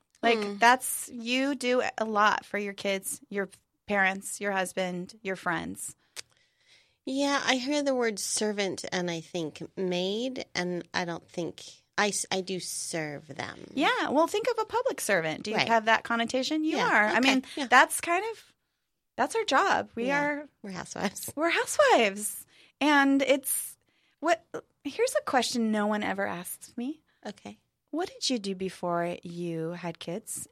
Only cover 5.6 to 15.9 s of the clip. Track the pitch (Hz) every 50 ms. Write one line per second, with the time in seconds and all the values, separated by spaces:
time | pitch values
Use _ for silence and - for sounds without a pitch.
5.6 | 170 170 196 - - - - _ _ _ _ - - _ _ _ _ _ _ _
6.6 | _ _ - _ _ _ _ _ _ 262 262 269 285 285 285 269 - - 262 254
7.6 | 247 277 294 294 285 277 262 247 233 226 208 185 - - - - 214 214 202 208
8.6 | 202 185 - - - - 180 185 175 175 170 165 160 - - 175 160 151 151 -
9.6 | 165 - _ 190 190 180 180 180 185 190 202 220 247 262 254 - - - - -
10.6 | 180 180 180 170 170 - - 180 180 175 165 - - - - 180 165 - - -
11.6 | - - - - _ _ _ - 208 208 196 - - - 196 190 180 190 190 175
12.6 | - - - - - - - 165 156 151 143 143 - - 135 - - - - -
13.6 | - - - 262 320 415 508 453 330 - 240 302 330 330 - 427 453 508 466 453
14.6 | 427 - 403 466 508 - - - - - 202 170 160 160 151 - - 208 220 247
15.6 | - - 233 226 214 226